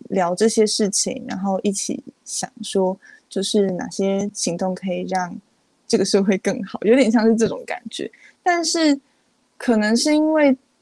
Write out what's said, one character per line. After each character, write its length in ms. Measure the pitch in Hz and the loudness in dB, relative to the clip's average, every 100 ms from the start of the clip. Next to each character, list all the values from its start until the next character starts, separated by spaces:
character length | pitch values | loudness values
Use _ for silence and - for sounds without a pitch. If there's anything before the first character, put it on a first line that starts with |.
| - | -6
聊 240 | 190 175 | -2 0
这 120 | 180 220 | 2 2
些 200 | 220 214 | 2 0
事 200 | - 202 | 2 -2
情， 340 | - 190 - - | 0 -4 -6 -8
然 120 | 196 | -6
后 200 | 196 190 | -4 -2
一 100 | 202 | -2
起 320 | 196 - - - - - | -4 -6 -8 -10 -20 -12
想 240 | - - - | -10 -10 -10
说， 320 | 214 196 185 190 - - _ | -4 -2 -2 -4 -12 -20 _
就 160 | - | -6
是 280 | 196 214 190 | -2 0 0
哪 180 | 175 180 | -2 -8
些 420 | - 196 196 208 | -4 -2 0 -4
行 200 | - - | -4 -6
动 200 | 175 190 | -4 -4
可 180 | 180 190 | -4 -6
以 140 | 180 180 | -6 -4
让 260 | 185 175 196 _ _ _ _ - | -4 -6 -10 _ _ _ _ -2
这 120 | 226 | 0
个 60 | |
社 200 | 196 196 | 2 2
会 120 | 196 190 | 2 0
更 220 | - 185 | -2 -6
好， 160 | 196 - | -8 -4
有 140 | 196 254 | 2 4
点 140 | 240 | 6
像 120 | 226 | 4
是 120 | 220 220 | 4 4
这 100 | 214 | 0
种 160 | - - | -2 -10
感 140 | - - | -10 -10
觉。 200 | - - _ - _ | -10 -10 _ -20 _
但 220 | 370 349 | -2 0
是 340 | 320 339 311 277 _ _ _ _ _ - | 0 2 2 2 _ _ _ _ _ -8
可 200 | - 220 | 0 2
能 200 | 214 233 | 4 2
是 180 | 294 | 2
因 180 | 302 311 | 2 4
为 240 | 311 285 262 _ _ | 4 4 2 _ _